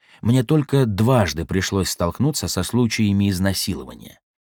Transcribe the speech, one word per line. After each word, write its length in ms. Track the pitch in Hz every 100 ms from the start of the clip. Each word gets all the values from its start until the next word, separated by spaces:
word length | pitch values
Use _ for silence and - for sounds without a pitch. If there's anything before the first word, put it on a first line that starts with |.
| _ -
мне 220 | - 127
только 420 | 120 156 139 139 123
дважды 580 | 95 110 131 92 76
пришлось 460 | 80 90 92 98 92
столкнуться 580 | - 85 - 135 156 87
со 140 | -
случаями 680 | 87 117 120 - 107 101 101
изнасилования, 920 | 92 95 92 - 92 65 - - - _ _